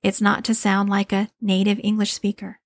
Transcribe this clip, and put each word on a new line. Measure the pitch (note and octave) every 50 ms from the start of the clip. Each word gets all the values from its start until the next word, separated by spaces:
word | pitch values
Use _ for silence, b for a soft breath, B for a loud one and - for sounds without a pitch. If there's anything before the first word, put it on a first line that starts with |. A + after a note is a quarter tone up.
It's | - G3 G3 -
not | G#3 G3+ G#3 - -
to | - A3+
sound | - - G3+ F#3+ G3 G3+ G3+
like | G3 G3+ G3 -
a | G3+ G3 G#3 - _ _
native | A3+ G3 F#3+ F#3 G3 G#3 G3+ A3 -
English | G#3 G#3+ G#3+ G3+ -
speaker. | - - - G3+ G3+ - G3+ F#3+ G3 _ _